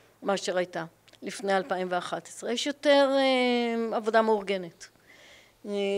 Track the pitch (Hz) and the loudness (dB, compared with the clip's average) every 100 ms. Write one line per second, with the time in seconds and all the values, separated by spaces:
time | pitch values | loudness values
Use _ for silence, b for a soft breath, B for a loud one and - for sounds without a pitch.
0 | b b 196 190 - 180 180 180 165 _ | b b -2 -2 0 -2 -2 -6 -10 _
1 | _ - 190 - 196 196 185 185 185 180 | _ -14 -12 -6 0 0 0 -4 -2 -4
2 | 175 170 - - - 233 294 277 294 277 | -4 -8 -10 -12 -6 -4 -4 -2 4 6
3 | 277 269 269 254 247 240 240 233 226 208 | 6 4 4 4 2 2 0 -2 -2 -2
4 | 220 226 220 214 190 196 170 - - _ | 2 2 4 2 0 -4 -6 -14 -20 _
5 | b b b b b b 208 202 196 | b b b b b b -8 -4 -2